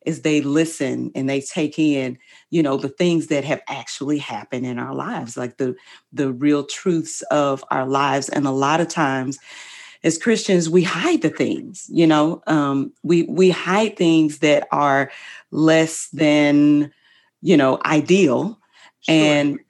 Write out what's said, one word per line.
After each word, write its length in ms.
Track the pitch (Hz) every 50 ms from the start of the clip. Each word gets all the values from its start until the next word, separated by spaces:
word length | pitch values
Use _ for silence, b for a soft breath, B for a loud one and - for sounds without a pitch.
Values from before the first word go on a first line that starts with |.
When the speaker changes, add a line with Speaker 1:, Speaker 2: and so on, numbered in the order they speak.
| b
Speaker 1:
as 160 | 147 156 135 -
they 180 | 156 151 147
listen 680 | 143 139 143 156 165 160 - - 143 127 123 123 123 - -
and 140 | 135 135 135
they 120 | 139 139
take 380 | 139 - - 180 156 147 - -
in, 400 | 156 151 143 135 131 127 131 - b b b b b b
you 120 | - 170 156
know, 140 | 135 135
the 120 | 139 139 139
things 380 | - - 180 175 170 160 147 -
that 160 | 156 143 131
have 160 | 151 143 - - -
actually 500 | 135 135 117 - - - 135 139 151 143
happened 480 | 139 - 123 104 110 - - 123 127
in 120 | 127 123 120
our 160 | 123 131 135
lives, 420 | 135 139 190 240 165 127 117 117
like, 220 | 135 123 123 - -
the, 180 | 135 127 127 B B B B B B B -
the 200 | 147 143 135 123
real 320 | 120 143 147 147 147 139
truths 580 | - - - - 190 170 160 156 - - - - -
of 340 | - 147 143 139 135 135 - -
our 160 | 143 139 131
lives. 420 | 131 139 139 143 139 135 139 135 -
And 180 | - 147 139
a 40 | 135
lot 300 | 135 135 139 143 156 165
of 80 | 170 170
times 500 | - 175 156 135 135 135 131 127 135 - B B B B B B B B B B B B B
as 140 | 160 156
Christians, 540 | - - 240 220 - - - 190 175 165 160
we 120 | 160 185 165
hide 400 | 185 - - 285 349 349 - -
the 60 | 156
things, 580 | - - 135 113 92 - - - 196 - - -
you 160 | - 160 170
know, 360 | 160 156 151 151 160 175 - -
um, 460 | - 156 151 143 139 139 139 135 - - _ -
we, 220 | 139 175 170 170
we 260 | - - 165 185 185
hide 460 | 175 - - 175 185 208 220 202 -
things 420 | - 180 165 165 160 156 151 147 -
that 280 | 165 151 147 147 - - -
are 380 | 147 147 143 135 139 139 135 B B B B B B B B
less 580 | - 143 156 160 160 160 160 160 - - - -
than, 840 | - 139 160 151 147 147 147 147 143 294 294 294 - - 294 - b b b b b b b b b _ -
you 140 | 180 185
know, 220 | 147 135 131 131 - -
ideal. 720 | - 156 151 139 123 180 202 185 139 120 120 151 208 233 - b b b b b b b b
Speaker 2:
Sure. 140 | - - 160
Speaker 1:
And 440 | 156 151 151 147 147 143 143 139 131 - _